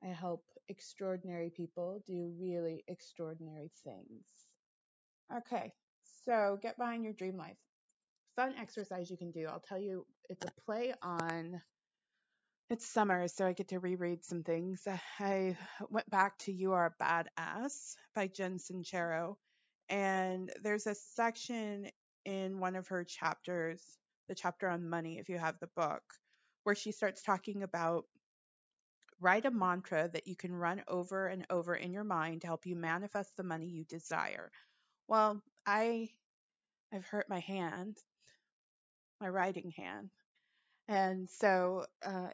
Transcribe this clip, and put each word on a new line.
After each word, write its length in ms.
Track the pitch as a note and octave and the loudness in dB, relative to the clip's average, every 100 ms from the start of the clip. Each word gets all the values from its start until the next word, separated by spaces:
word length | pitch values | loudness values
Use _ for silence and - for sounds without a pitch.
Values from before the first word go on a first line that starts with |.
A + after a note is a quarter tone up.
I 40 | F#3 | -10
help 360 | E3+ F3+ E3+ _ - - | -6 -4 -6 _ -18 -14
extraordinary 800 | G3 - - F#3+ F#3 F#3 E3+ E3+ | -12 -12 -6 -4 -4 -4 -4 -4
people 540 | E3+ E3 - F3 G3+ G3 | -4 -8 -4 -4 -6 -6
do 280 | F3+ F3 E3+ | -4 -4 -4
really 460 | F#3 F3 E3 D#3+ - | -2 0 -2 -4 -8
extraordinary 800 | F3+ - - D#3+ D#3+ D#3+ D#3 C#3+ - | -12 -12 -8 -8 -8 -12 -12 -14 -14
things. 420 | C#3+ F#2+ - A2+ - _ - _ _ _ _ _ _ _ - | -14 -14 -14 -20 -20 _ -20 _ _ _ _ _ _ _ -10
Okay, 380 | A#3+ - A#3 A2 - _ _ _ - - | -8 -4 -4 -6 -12 _ _ _ -6 2
so 320 | A3+ G3+ G3+ | 4 4 2
get 160 | A3+ - | -4 -2
behind 280 | A#3+ A#3 | -2 -2
your 100 | A3 | -4
dream 240 | G#3 F#3 F#3 | -4 -4 -6
life. 180 | D#3+ G3+ _ _ _ _ _ _ _ - | -10 -16 _ _ _ _ _ _ _ 0
Fun 160 | C4 C4 | 0 0
exercise 500 | G#3+ A3 F#3+ F#3 F3 | -8 -8 -6 -6 -6
you 60 | F3+ | -6
can 140 | F3 | -8
do. 160 | E3 D#3 | -6 -6
I'll 140 | E3+ | -6
tell 200 | - F#3+ | -6 -6
you, 240 | G3+ F#3 - _ - | -4 -6 -8 _ -12
it's 160 | F#3 | -8
a 160 | F3 - - | -8 -8 -4
play 260 | G#3+ B3 A#3+ | -2 -2 -2
on, 600 | F3+ E3+ E3 E3 E3 F3+ - _ _ _ _ _ _ _ _ _ - | -2 0 0 0 -2 -8 -12 _ _ _ _ _ _ _ _ _ -4
it's 160 | A#3 - | -4 2
summer, 420 | A#3 G3+ F3+ F3 | 4 6 6 4
so 180 | - F#3 | 2 2
I 60 | |
get 160 | F3+ F#3+ | 2 -2
to 120 | F#3 | -2
reread 440 | F3+ F3+ F3 E3+ | 0 0 0 -2
some 180 | - F3 | -2 -4
things. 460 | D#3+ E3 F3+ F#3 G3+ F#3 - - | 0 0 0 -4 -4 -6 -6 -2
I 400 | G3 F#3+ F#3+ F3 F#3 - - | 2 4 2 0 -6 -10 -2
went 180 | G#3+ G3+ | -2 4
back 300 | G3 G3 - | 6 6 4
to 120 | - | -4
You 200 | F#3 F#3+ | 0 4
Are 140 | F3+ E3+ | 6 4
a 180 | - | 4
Badass 920 | - E3+ E3 - E3 F3+ C#4 - - - - | 4 4 2 -4 -4 -4 -4 -6 -12 -14 -6
by 140 | G#3+ G3 | -2 -2
Jen 280 | G3 F#3 F#3 | 0 -2 -4
Sincero, 800 | - F#3 E3 F#3 E3+ E3 E3+ G3+ _ _ _ _ - | -6 -8 -2 0 2 0 -2 -6 _ _ _ _ -2
and 600 | G3+ G3 F#3+ F#3 F#3 F#3 - | 2 4 4 2 0 -4 -4
there's 240 | G#3 G#3 G#3+ | 0 2 0
a 80 | |
section 960 | G#3 - - A#3 A3+ - A#3 G#3+ G3+ G3+ - _ _ | -4 -4 2 2 2 -4 -4 -2 -4 -8 -12 _ _
in 360 | G3 G3 F#3+ F#3+ | -4 -2 -2 0
one 160 | F#3 F#3 | 0 0
of 120 | F#3 | -2
her 160 | F#3 | -4
chapters, 800 | F3 - D#3+ D#3+ - F3+ D#3+ E3+ - - _ _ - | -4 -2 0 0 -2 -2 -2 -4 -12 -20 _ _ -10
the 60 | |
chapter 360 | F#3 F3+ - F#3 | -2 -2 0 0
on 180 | F3 E3 | 0 0
money, 300 | E3+ E3 E3 | -2 -2 -8
if 100 | - | -6
you 80 | F3 | -2
have 220 | D#3+ E3 | 0 -2
the 80 | - - | -6 0
book, 260 | D#3 C#3+ - - _ _ _ _ | 0 0 -8 -20 _ _ _ _
where 100 | G3+ | 0
she 180 | G#3 G#3+ | 2 0
starts 300 | - G3+ F#3+ | 0 0 2
talking 400 | - F#3+ - G3+ | 2 2 2 -4
about 440 | F#3+ F3 E3 E3+ - _ _ _ _ _ _ _ _ _ _ - | -2 0 2 2 -2 _ _ _ _ _ _ _ _ _ _ 2
write 240 | F3+ G#3 | 6 6
a 60 | C4+ | 6
mantra 580 | A#3 F#3 F3+ - D#3+ E3+ | 4 4 2 2 0 2
that 160 | E3+ - | -2 -6
you 80 | |
can 200 | F3+ F3+ | -6 -4
run 280 | F3 E3+ F#3+ - | 0 0 0 -2
over 380 | F3+ F3+ F#3+ F#3+ | -2 0 -2 -2
and 180 | F#3 - | -2 0
over 240 | F3+ E3+ | 0 2
in 180 | F3 F3+ | 0 -2
your 120 | F#3+ | -4
mind 360 | G#3+ E3+ D#3+ E3 | 0 2 0 -2
to 60 | E3+ | -4
help 180 | E3 | -4
you 100 | F3+ | -2
manifest 600 | E3+ E3 E3+ G3+ G#3 G3 - | -2 0 0 -2 -4 -4 -6
the 60 | |
money 240 | F#3 D#3+ E3+ | -4 -4 -4
you 180 | E3 | -8
desire. 640 | D#3+ E3 - E3 - G2 F2 - - _ _ _ - | -8 -10 -4 -2 -2 -4 -10 -16 -20 _ _ _ 2
Well, 340 | A3 G#3+ G#3 - _ G3+ | 6 6 4 -8 _ 2
I, 420 | G#3 A3+ A#3 A3+ _ _ _ _ _ _ _ - | 4 4 2 -2 _ _ _ _ _ _ _ -10
I've 160 | G3 F#3+ | -10 -4
hurt 220 | G#3 - | -4 -2
my 120 | F#3 | -4
hand, 580 | F#3 G3 E3+ - G3+ G#3 - _ _ _ _ _ _ _ _ _ _ - | -4 -2 -2 -4 -8 -10 -16 _ _ _ _ _ _ _ _ _ _ -8
my 80 | G3 | -2
writing 440 | F#3+ F#3 F3 F3+ E3 | 2 2 0 -6 -8
hand. 320 | F3 G2+ F#3+ _ _ _ _ _ _ _ - | -8 -6 -8 _ _ _ _ _ _ _ 0
And 420 | G3+ F#3+ F#3+ F#3 | 2 2 0 -4
so, 560 | - G#3 F#3 F3+ F#3 - - | 4 6 8 6 2 -4 -6
uh, 220 | G3 F#3+ F3+ | -4 -4 -4